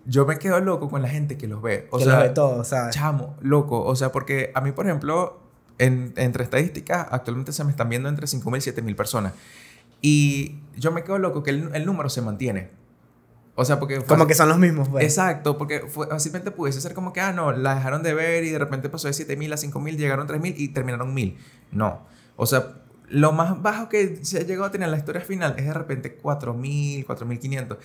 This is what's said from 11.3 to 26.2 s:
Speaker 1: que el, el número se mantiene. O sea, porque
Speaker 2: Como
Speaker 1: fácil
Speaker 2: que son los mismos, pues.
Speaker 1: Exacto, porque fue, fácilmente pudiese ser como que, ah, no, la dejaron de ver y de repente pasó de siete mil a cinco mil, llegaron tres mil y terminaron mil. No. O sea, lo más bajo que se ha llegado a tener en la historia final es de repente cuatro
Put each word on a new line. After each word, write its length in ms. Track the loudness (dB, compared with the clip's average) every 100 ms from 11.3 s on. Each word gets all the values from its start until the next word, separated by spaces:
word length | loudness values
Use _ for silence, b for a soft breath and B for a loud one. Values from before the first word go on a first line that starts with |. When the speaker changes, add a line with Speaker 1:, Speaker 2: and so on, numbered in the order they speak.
| -2
Speaker 1:
que 60 | -2
el, 180 | -2 -2
el 120 | -4 -2
número 240 | -2 -2
se 120 | -2
mantiene. 580 | -2 -2 -2 -4 -6 -14 _ _ _ _ _ _ _
O 120 | -2 2
sea, 140 | 2
porque 160 | 0 -2
Speaker 2:
Como 100 | 4
Speaker 1:
fácil 200 | 4 6
Speaker 2:
que 60 |
son 140 | 6 6
los 80 | 6
mismos, 300 | 6 4 2
pues. 140 | 2
Speaker 1:
Exacto, 540 | 2 4 2 0 -2 -2
porque 240 | -2 -6
fue, 260 | -6 -6 -4
fácilmente 440 | -4 -4 -6 -8
pudiese 280 | -4 -4 -4
ser 140 | -6
como 180 | -6 -6
que, 80 | -4
ah, 140 | -2
no, 180 | 0 0
la 240 | 0 0 0
dejaron 260 | 0 -2
de 120 | 0
ver 320 | 0 2 0 0
y 40 |
de 80 | -2
repente 320 | -2 -4 -6
pasó 180 | -6 -4
de 60 |
siete 220 | -4 -4 -6
mil 160 | -4
a 60 | -6
cinco 220 | -6 -6
mil, 160 | -6 -2
llegaron 280 | 0 0 -2
tres 140 | -4
mil 140 | -4 -4
y 120 | -4
terminaron 440 | -4 -4 -4 -4
mil. 240 | -2 -2 -4 b b b
No. 360 | -2 -2 -2 -12 b b b
O 80 | 2
sea, 300 | 2 0 -8 -20 -20 -4
lo 240 | 4 4
más 280 | 4 2 0
bajo 280 | 0 -2 0
que 340 | 2 2 -2
se 140 | -6 -4
ha 20 |
llegado 240 | -2 -2 -4
a 60 |
tener 140 | -2 -2
en 60 |
la 60 | -2
historia 240 | -2 -6
final 320 | -6 -2 -2 -2
es 80 | -2
de 80 |
repente 420 | -4 -4 -6 -8
cuatro 380 | -6